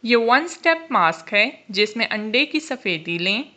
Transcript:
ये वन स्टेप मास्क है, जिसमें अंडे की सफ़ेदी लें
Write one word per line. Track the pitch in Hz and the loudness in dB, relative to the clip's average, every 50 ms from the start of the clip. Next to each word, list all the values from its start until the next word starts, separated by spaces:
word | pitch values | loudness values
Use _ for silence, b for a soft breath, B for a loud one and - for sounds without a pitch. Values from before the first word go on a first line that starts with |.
| - | 2
ये | 226 240 | 2 2
वन | 233 233 226 240 269 320 349 | 2 4 4 2 2 2 -2
स्टेप | - - - 330 330 330 330 330 | -12 -2 2 2 2 2 -2 -2
मास्क | 254 208 175 160 165 - - - - | 2 2 4 2 2 0 -8 -2 2
है, | 202 214 254 - - _ _ | 2 2 2 -2 -12 _ _
जिसमें | 202 196 208 208 214 233 226 - | -2 0 0 0 0 -6 -4 -4
अंडे | - 214 214 220 214 247 285 | -4 -6 -6 -2 0 0 0
की | 294 - 302 | 0 -2 -6
सफ़ेदी | 302 - 269 247 - 202 175 160 160 170 170 170 | -4 -4 -10 -6 -4 -4 -4 -4 -4 -6 -6 -2
लें | 175 190 202 220 294 - _ | -2 -2 -2 -4 -6 -10 _